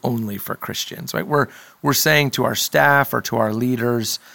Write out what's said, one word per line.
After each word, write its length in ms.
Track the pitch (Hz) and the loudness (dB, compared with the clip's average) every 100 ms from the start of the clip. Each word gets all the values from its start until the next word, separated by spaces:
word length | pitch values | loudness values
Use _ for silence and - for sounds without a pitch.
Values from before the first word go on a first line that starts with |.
only 360 | 117 117 110 101 | -4 -2 -4 -6
for 160 | - | -8
Christians, 580 | 113 - 110 - - - | -8 -8 -8 -8 -10 -6
right? 140 | - - | -6 0
We're, 220 | 147 127 - - _ | 0 0 -4 -20 _
we're 100 | 143 | -2
saying 380 | 135 156 151 139 | 2 4 4 2
to 120 | - | 0
our 100 | 123 | 0
staff 580 | 131 - 151 143 143 139 | 0 0 4 4 4 2
or 80 | 123 | -2
to 140 | - 113 | -2 0
our 160 | 110 | 0
leaders, 680 | 107 127 123 120 120 113 - - | 0 -2 0 0 0 -2 -6 -12